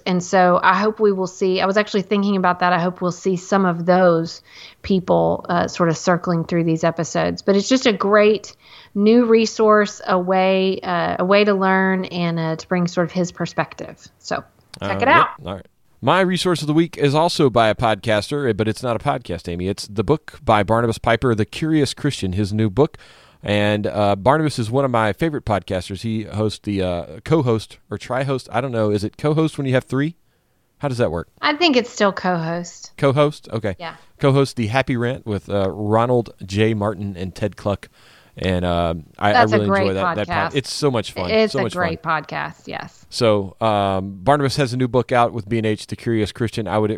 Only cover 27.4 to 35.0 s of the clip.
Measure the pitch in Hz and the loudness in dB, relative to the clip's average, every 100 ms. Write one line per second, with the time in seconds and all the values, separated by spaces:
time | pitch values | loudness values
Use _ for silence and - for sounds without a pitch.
27.4 | 127 110 - - _ 104 - 123 135 131 | 2 0 -4 -20 _ -12 -6 -4 -2 -4
28.4 | - 113 135 117 107 104 104 - 151 156 | -4 -4 -2 0 0 0 -2 -2 0 2
29.4 | 160 - 135 127 - 131 147 - _ _ | 0 -2 -2 -2 0 -2 -2 -6 _ _
30.4 | _ _ _ _ 143 120 110 82 80 _ | _ _ _ _ -6 -2 -2 -2 -8 _
31.4 | 294 302 339 247 226 - 202 185 185 175 | -4 0 2 2 0 0 0 0 -2 -2
32.4 | 160 170 175 - - - 139 135 151 151 | -2 -6 -8 -16 -20 -2 0 2 0 0
33.4 | - 110 104 92 170 - - _ 143 139 | -10 -6 -6 -6 -12 -16 -20 _ 2 4
34.4 | 135 - 107 127 131 123 | 0 -2 -2 -2 -2 -2